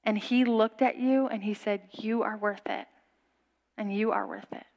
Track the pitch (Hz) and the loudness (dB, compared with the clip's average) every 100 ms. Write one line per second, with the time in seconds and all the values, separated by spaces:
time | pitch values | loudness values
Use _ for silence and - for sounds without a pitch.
0 | 220 214 - 247 240 226 220 - 254 - | 0 -2 2 4 4 4 2 4 0 2
1 | 254 262 262 220 202 202 214 202 190 - | 2 2 2 -2 -4 -4 -4 -4 -6 -8
2 | 220 233 214 214 208 196 - 202 220 _ | -2 0 -2 -2 -4 -4 -6 -6 -8 _
3 | _ _ _ _ _ _ _ - 107 196 | _ _ _ _ _ _ _ -10 -4 0
4 | 220 101 - - - - - | 0 0 -2 -10 -12 -16 -16